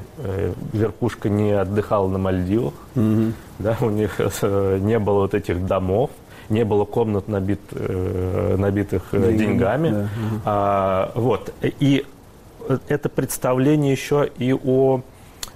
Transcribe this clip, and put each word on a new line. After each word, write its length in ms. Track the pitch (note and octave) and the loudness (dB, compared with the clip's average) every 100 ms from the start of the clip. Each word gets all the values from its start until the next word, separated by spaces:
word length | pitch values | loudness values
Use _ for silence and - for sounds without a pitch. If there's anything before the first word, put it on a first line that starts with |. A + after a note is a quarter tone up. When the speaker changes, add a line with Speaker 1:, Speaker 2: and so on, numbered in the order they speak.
| - - | -6 -10
Speaker 1:
э, 340 | A2+ F#2+ F#2 - - | -6 -4 -4 -4 -6
верхушка 560 | A2 G#3+ - A#2 - A2 | -2 -2 0 -4 -2 -2
не 240 | G2+ G#2 | 0 2
отдыхала 560 | G2+ F#2 G#2 - G#2+ F#2+ | 2 0 -2 0 0 2
на 100 | F#2+ | 0
Мальдивах, 580 | F#2+ F#2+ F2+ G#2+ C#3 - - C3 | 0 0 0 0 -2 -6 -8 0
Speaker 2:
Мгм. 380 | A2 A2 A2 A2 - - | 2 2 0 -4 -12 -6
Speaker 1:
да, 160 | G2 A2+ | -4 0
у 80 | A#2+ | 0
них, 260 | G#2 G#2 - | 0 0 0
э, 600 | G#2+ - G#2+ G2 G2 F#2+ | -2 0 0 2 2 2
не 200 | G2+ A#2 | 2 2
было 200 | G#2 G2+ | 2 2
вот 140 | G2 | 2
этих 320 | G#2 - F2+ F#2 | 0 -2 -2 0
домов, 460 | F#2+ F#2 G2+ D3 - - - - | 0 2 0 0 -4 -20 -18 -2
не 160 | A2 | 0
было 220 | A2 G#2 G2+ | 2 2 2
комнат, 420 | B2 A2 G2+ G2 | 0 0 0 -2
набит-, 440 | G2+ F#2+ G2 - | -2 0 -2 -6
э, 840 | - G#2 F#2 F#2+ F#2+ F#2 F#2+ F#2+ F#2+ | -8 -4 -4 -2 -2 -2 -2 0 2
набитых, 460 | G2 G2+ G2 F#2+ - | 2 0 0 -4 -2
э, 40 | G2+ | 0
Speaker 2:
Деньгами. 200 | A2+ A2 | 2 2
Speaker 1:
деньгами. 520 | G#2+ A#2+ F#2+ B2+ D#3+ | 2 2 2 2 0
Speaker 2:
Да, 80 | G#2 | 0
мгм. 440 | G#2 A2 G#2+ G#2+ A2 | -2 -4 -4 -4 0
Speaker 1:
А, 680 | G2+ G2+ G2 F#2+ F#2+ G2 - | 0 2 2 2 2 0 0
вот. 360 | B2 G2+ - - | 0 0 -2 -6
И 420 | B2 - C#3 C3+ - - - - - - - B2+ - | -6 0 2 2 0 -12 -20 -20 -20 -12 -4 -4 -2
это 220 | D3 - | -4 -2
представление 840 | - C3 - C3 B2+ C3 D3+ C#3 | -4 -4 -2 0 2 4 4 4
еще 340 | C3+ - D3 C#3+ | 0 0 2 0
и 280 | - B2 | 0 0
о, 480 | C3 C3+ C3 C3+ C3 - - - - - | 0 2 4 4 2 -2 -16 -20 -16 -16